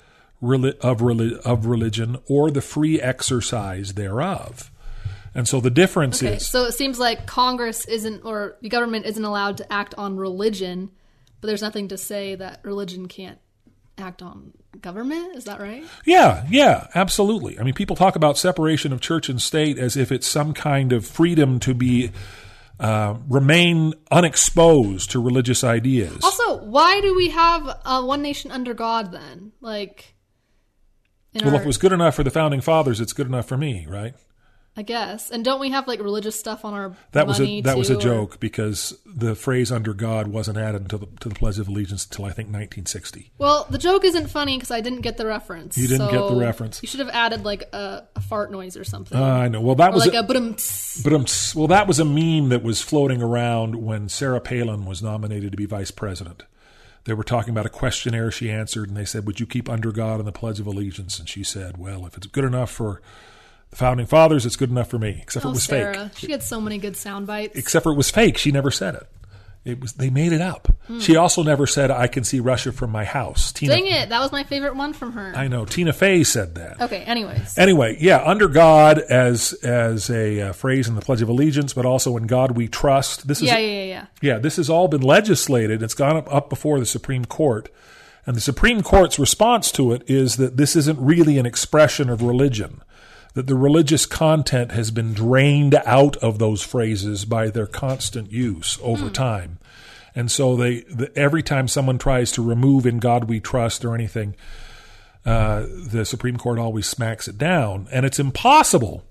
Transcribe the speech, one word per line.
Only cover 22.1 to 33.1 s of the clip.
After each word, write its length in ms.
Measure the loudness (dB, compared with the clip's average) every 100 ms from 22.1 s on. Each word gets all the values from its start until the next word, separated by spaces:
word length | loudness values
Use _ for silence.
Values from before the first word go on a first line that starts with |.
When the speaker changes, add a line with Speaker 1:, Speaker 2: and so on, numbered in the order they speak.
| -6 -16 -18 -20 -20 -20 -4
Speaker 1:
uh, 340 | 0 0 0 -4 -8
remain 680 | -2 2 4 4 2 0 -4 _
unexposed 1000 | 2 4 2 2 6 8 8 4 -2 -4
to 80 | -2
religious 420 | 0 0 0 0
ideas. 540 | 0 0 2 0 -2 0
Speaker 2:
Also, 400 | 0 2 -2 -2
why 360 | -2 2 4 4
do 140 | 2 2
we 140 | 0
have 460 | 2 2 2 -4 -10
a 200 | -4 -2
one 180 | 0 -2
nation 280 | -4 -8 -10
under 200 | -8 -8
God 360 | -6 -4 -4 -4
then? 380 | -12 -18 -20 -20 _
Like, 540 | -12 -10 -10 -14 -20 _ _ _ _ _ _ _ _ _ _ _ _
in 120 | -2
Speaker 1:
Well, 100 | 2
Speaker 2:
our 60 | 2
Speaker 1:
if 40 |
it 20 | 2
was 120 | 2
good 140 | 4
enough 220 | 4 4
for 80 | 2
the 80 | 0
founding 300 | 2 0 0
fathers, 400 | 2 2 2 0
it's 120 | -4